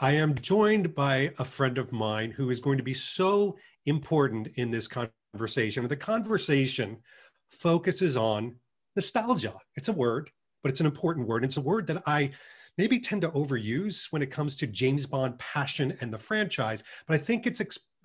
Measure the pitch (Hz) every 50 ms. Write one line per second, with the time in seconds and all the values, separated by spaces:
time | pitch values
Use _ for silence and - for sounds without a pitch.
0 | - 131 143 151 156 156 147 135 - - 185 208 214 208 214 214 190 170 156 -
1 | 139 139 135 131 139 151 - - - - - - 139 131 123 131 123 - - 113
2 | 107 107 107 107 110 113 110 - 139 123 127 123 - 143 139 135 123 127 131 -
3 | - - - - 185 190 202 202 208 202 - - - - _ _ - 139 147 156
4 | 139 - 165 156 139 131 110 113 107 - - - 123 117 113 117 104 - - 127
5 | 120 113 _ _ _ _ - 104 113 107 - 139 113 107 95 135 120 123 147 139
6 | - - 220 226 214 214 220 196 - - 151 139 135 127 - - 117 98 113 110
7 | _ _ - - - - _ _ _ _ - - - 170 165 170 170 185 175 -
8 | 185 170 131 127 110 110 107 104 110 123 120 - _ _ _ _ _ _ - 208
9 | 190 - - 240 214 233 247 180 110 104 - - - _ - - - - 220 165
10 | 127 117 113 131 151 - _ _ _ _ _ _ - 143 135 - 165 151 147 -
11 | - 160 165 160 123 104 113 117 117 135 135 147 135 139 190 226 190 151 160 180
12 | - - 151 147 147 139 139 - - - - - - - _ - 190 220 254 233
13 | 240 - 220 202 175 160 165 139 151 139 139 120 107 107 113 143 190 214 180 -
14 | - - - 156 143 135 - - 151 147 139 - - 120 104 92 123 131 135 147
15 | 139 - - 135 131 127 120 123 - - - 147 139 135 - - 143 131 - -
16 | 123 117 107 110 - - 214 214 214 175 - - 123 110 110 107 - - - -
17 | - - 160 151 143 - 233 240 240 247 - - 214 - - - - _ _ _
18 | -